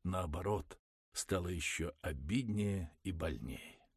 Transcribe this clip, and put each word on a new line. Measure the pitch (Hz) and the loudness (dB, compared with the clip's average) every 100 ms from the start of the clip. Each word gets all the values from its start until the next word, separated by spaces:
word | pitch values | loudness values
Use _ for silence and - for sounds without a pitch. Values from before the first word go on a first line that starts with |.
| 87 | 0
наоборот, | 92 85 80 92 104 - - _ _ _ | 0 0 0 0 0 -2 -14 _ _ _
стало | - - 95 87 | -6 0 2 2
еще | 87 - - 85 - | 0 0 0 -2 -2
обиднее | - 71 73 120 120 104 101 98 82 - | -4 -4 2 2 4 2 2 2 -2 -6
и | 95 | -6
больнее. | 82 85 57 58 64 - - _ | -2 -2 -2 -4 -8 -10 -20 _